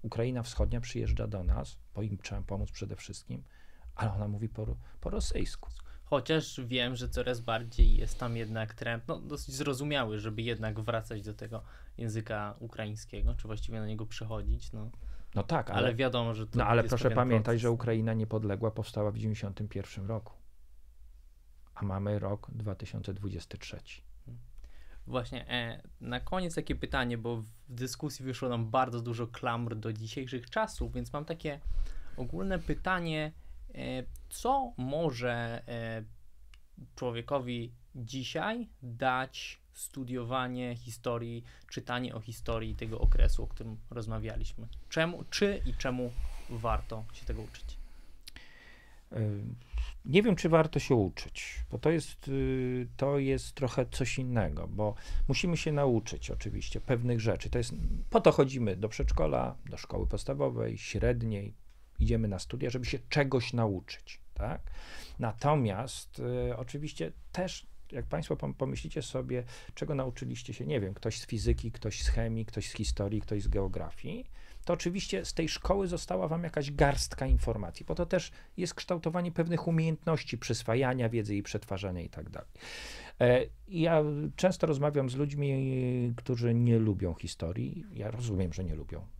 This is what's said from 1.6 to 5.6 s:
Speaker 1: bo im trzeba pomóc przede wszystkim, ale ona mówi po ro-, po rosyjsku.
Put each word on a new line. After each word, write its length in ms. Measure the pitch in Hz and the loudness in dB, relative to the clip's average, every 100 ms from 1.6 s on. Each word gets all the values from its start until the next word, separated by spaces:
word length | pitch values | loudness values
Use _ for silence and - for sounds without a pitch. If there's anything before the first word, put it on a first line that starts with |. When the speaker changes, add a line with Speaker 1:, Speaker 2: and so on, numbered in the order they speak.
| 67 - - | 0 -10 -10
Speaker 1:
bo 80 | - | -4
im 160 | 107 98 | -4 -4
trzeba 240 | - 101 | -4 -6
pomóc 280 | 95 98 98 | -2 -2 -2
przede 260 | - 101 - | -4 -8 -8
wszystkim, 460 | - - - 123 - - - - - | -10 -12 -8 -10 -10 -18 -20 -16 -14
ale 180 | - 110 | -4 -2
ona 160 | 98 104 | 0 -2
mówi 200 | 104 110 | -2 -4
po 160 | - | -4
ro-, 120 | 110 117 - - | -4 -4 -8 -8
po 100 | - | -4
rosyjsku. 600 | 214 - - - - | 0 0 2 0 -2